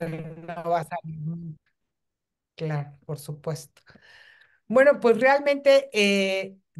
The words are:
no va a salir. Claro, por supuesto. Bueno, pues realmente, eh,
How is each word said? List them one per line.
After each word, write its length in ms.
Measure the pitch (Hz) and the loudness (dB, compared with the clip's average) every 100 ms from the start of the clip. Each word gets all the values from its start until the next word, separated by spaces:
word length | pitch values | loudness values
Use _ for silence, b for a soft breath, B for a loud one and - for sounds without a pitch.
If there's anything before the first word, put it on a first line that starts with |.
no 680 | 165 160 160 160 165 170 170 | -8 -8 -12 -14 -14 -10 -2
va 100 | 170 | -2
a 40 | 156 | -2
salir. 340 | 175 160 160 151 170 170 151 _ _ _ _ _ _ _ _ _ - | -10 -12 -10 -10 -10 -12 -16 _ _ _ _ _ _ _ _ _ -12
Claro, 400 | 160 151 143 - - | -6 -6 -8 -14 -14
por 120 | 151 | -12
supuesto. 640 | - 151 - 151 - _ _ B B B B B B B - | -12 -14 -10 -10 -12 _ _ B B B B B B B 0
Bueno, 320 | 220 277 277 | 4 6 6
pues 200 | 240 220 | 4 4
realmente, 720 | 254 285 285 285 277 277 277 | 4 4 2 0 4 4 4
eh, 680 | 214 202 202 190 190 190 196 _ - | 0 2 2 0 -2 -6 -12 _ -10